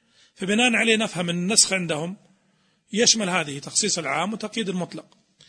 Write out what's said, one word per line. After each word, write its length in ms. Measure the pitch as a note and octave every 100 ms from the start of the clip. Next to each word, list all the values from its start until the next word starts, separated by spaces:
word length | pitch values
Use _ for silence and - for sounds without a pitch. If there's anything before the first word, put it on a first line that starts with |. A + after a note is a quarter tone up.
| _ _ _
فبناء 400 | - F#3+ G#3+ B3
عليه 220 | A3+ A3+ A3
نفهم 340 | A3 D#3+ F3
أن 60 | F3
النسخ 360 | F3+ A3 -
عندهم 440 | F#3+ E3+ D3+ E3+ G3 _ _ _ _ _ _ _
يشمل 380 | G3 A#3 A3+ G3
هذه، 280 | F3+ D3+ C#3
تخصيص 400 | D3 - G#3 F3
العام 340 | D3+ C#3+ F3+
وتقييد 360 | A3 G#3+ A#3 G3+
المطلق. 500 | F#3 E3 D#3+ - _ _ _